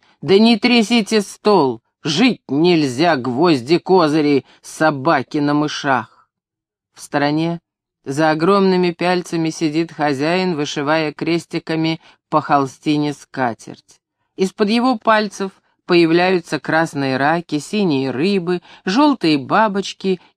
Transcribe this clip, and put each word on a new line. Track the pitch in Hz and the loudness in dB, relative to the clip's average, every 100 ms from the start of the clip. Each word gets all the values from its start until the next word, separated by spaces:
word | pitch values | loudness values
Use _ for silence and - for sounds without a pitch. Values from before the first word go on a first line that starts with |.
| _ _ | _ _
"Да | 143 196 | 2 4
не | 226 226 | 6 4
трясите | 262 240 202 240 196 220 | 4 2 4 0 2 -2
стол! | 196 - 214 196 135 113 _ _ | -2 -2 2 4 2 -2 _ _
Жить | 147 156 254 165 - | -4 0 0 0 -4
нельзя, | 135 175 170 143 123 175 147 | 0 2 2 0 0 0 0
гвозди-козыри, | 120 120 180 143 120 170 - 185 156 156 147 139 - _ | -2 0 2 2 0 -2 2 2 4 2 2 0 -2 _
собаки | - - 156 139 139 147 - 151 | -18 -2 -2 0 0 -2 -2 -4
на | 143 | 0
мышах!" | 147 151 - 147 127 117 _ _ _ _ _ _ _ _ | 0 -2 -4 -2 -2 -4 _ _ _ _ _ _ _ _
В | - | -20
стороне | - 147 143 151 165 170 - _ _ _ | -6 -2 0 0 -2 -6 -12 _ _ _
за | - 139 160 | -8 -2 0
огромными | 156 170 202 190 185 180 | 0 0 2 2 2 0
пяльцами | 170 175 180 180 170 160 | -2 -2 -2 -4 -4 -4
сидит | - 160 156 165 | -4 -2 -2 -4
хозяин, | - 147 135 151 180 185 | -4 -2 -2 -2 -2 -2
вышивая | 147 147 151 143 160 151 | -4 -6 -6 -2 -2 -2
крестиками | - 160 170 - 165 - 160 160 160 - _ _ | -6 -4 -4 -6 -10 -6 -4 -2 -4 -12 _ _
по | 156 | -4
холстине | - 143 135 - 156 151 147 | 0 0 0 -4 -2 -2 -2
скатерть. | 139 - - 123 107 - - _ _ _ _ _ - | -6 -12 -6 -6 -6 -14 -20 _ _ _ _ _ -6
Из-под | 190 - 294 | -4 -2 0
его | 240 247 226 | 2 0 0
пальцев | - 214 208 - 196 - _ _ - | 0 0 0 -6 -10 -12 _ _ 2
появляются | 175 165 170 185 185 - 156 | 4 4 4 2 0 -2 -6
красные | - 160 165 143 139 127 | -2 0 0 -2 -2 0
раки, | 143 170 170 151 | 0 0 -4 -8
синие | - 214 190 135 135 | -4 -2 0 0 -2
рыбы, | 123 180 196 170 180 - - | -2 -2 0 -2 -6 -8 -10
жёлтые | - 214 294 254 165 147 | -2 2 2 2 0 0
бабочки | 123 180 220 196 190 - 190 185 _ | 0 0 0 -2 -6 -6 -4 -4 _